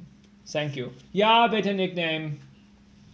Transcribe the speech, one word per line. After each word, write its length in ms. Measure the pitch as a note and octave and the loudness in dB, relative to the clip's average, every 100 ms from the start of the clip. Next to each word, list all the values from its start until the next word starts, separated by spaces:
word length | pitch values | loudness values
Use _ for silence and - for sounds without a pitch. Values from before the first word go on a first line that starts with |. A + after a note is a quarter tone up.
| - - - - - | -20 -20 -20 -20 -10
Thank 300 | D3+ D3 C3 | -6 -4 -4
you. 160 | B2 - - | -8 -12 -8
Yeah, 340 | F3 G#3+ A3+ A#3 | 0 4 6 4
better 240 | G#3+ G3 | 2 0
nickname. 680 | G3+ F#3 F3+ E3 D#3+ D#3 C#3+ - - - - - - - | 0 -2 -2 -4 -4 -6 -10 -14 -20 -20 -20 -20 -20 -20